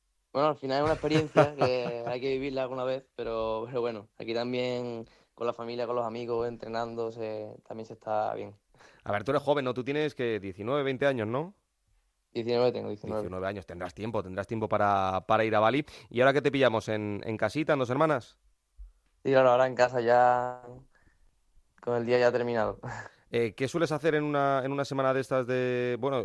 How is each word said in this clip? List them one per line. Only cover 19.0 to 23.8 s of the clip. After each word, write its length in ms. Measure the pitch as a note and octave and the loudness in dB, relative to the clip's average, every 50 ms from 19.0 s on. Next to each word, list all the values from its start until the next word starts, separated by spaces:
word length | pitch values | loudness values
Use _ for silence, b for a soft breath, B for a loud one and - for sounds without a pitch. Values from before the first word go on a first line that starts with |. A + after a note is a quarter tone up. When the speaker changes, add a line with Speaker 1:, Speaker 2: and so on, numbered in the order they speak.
| _ _ _ _ - | _ _ _ _ -2
Speaker 1:
Sí, 80 | C3+ C3+ | 2 4
claro, 180 | C3 C3 B2+ | 6 8 8
ahora 160 | A#2+ B2 C3 | 6 6 4
en 80 | C3 B2+ | 2 4
casa 260 | A2+ B2 B2 B2+ B2+ | 4 2 4 4 2
ya, 600 | A#2 A#2 A#2+ B2 B2 B2 B2 B2 B2 B2 B2 B2 B2 B2 B2 B2+ C3 _ _ _ _ _ _ _ _ _ _ _ _ _ _ - _ _ _ _ - | 4 6 6 8 8 6 6 4 2 -2 -6 -10 -14 -18 -20 -20 -20 _ _ _ _ _ _ _ _ _ _ _ _ _ _ -20 _ _ _ _ -4
con 120 | A#2+ A#2+ A#2+ | -2 -2 0
el 80 | A#2 | 0
día 120 | A#2 B2 B2 | 2 2 4
ya 140 | B2 A#2+ G#2+ | 4 4 4
terminado. 480 | A2 A#2+ A#2+ A#2+ A2+ G#2+ G#2 G2 - - | 2 0 0 0 0 0 -2 -2 -6 -10
<laughs> 380 | A#2+ - - - - _ _ _ - - | -12 -10 -10 -12 -14 _ _ _ -6 -2
Speaker 2:
Eh, 200 | A#2 A#2 A2 - | -2 -2 -2 -2
¿qué 100 | - C3+ | -2 -4
sueles 240 | B2 - E3+ | -2 0 0